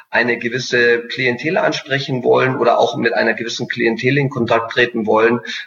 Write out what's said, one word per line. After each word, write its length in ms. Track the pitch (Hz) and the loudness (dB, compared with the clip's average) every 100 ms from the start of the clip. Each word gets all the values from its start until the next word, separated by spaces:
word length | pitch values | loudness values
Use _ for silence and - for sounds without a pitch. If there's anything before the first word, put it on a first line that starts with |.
| - | -4
eine 280 | 113 120 117 | -2 0 -2
gewisse 680 | 120 127 - 123 120 117 - | -2 -4 -2 2 4 2 -2
Klientel 500 | 135 127 120 156 196 | -2 -2 0 -2 0
ansprechen 680 | 214 - - 139 143 127 | 0 -2 -4 -4 -2 -2
wollen 320 | 123 123 131 127 | 2 2 2 2
oder 240 | 117 120 | 2 2
auch 160 | 120 127 | 2 0
mit 180 | 117 | 2
einer 200 | 117 113 | 2 2
gewissen 340 | 110 113 - 117 | -2 -6 -8 -6
Klientel 500 | 120 117 110 127 143 | -2 -2 0 0 2
in 100 | 135 | 0
Kontakt 440 | 120 113 117 - | -2 0 0 0
treten 340 | 123 120 117 107 | 0 0 0 0
wollen, 320 | 110 117 120 - - | 2 4 2 -4 -12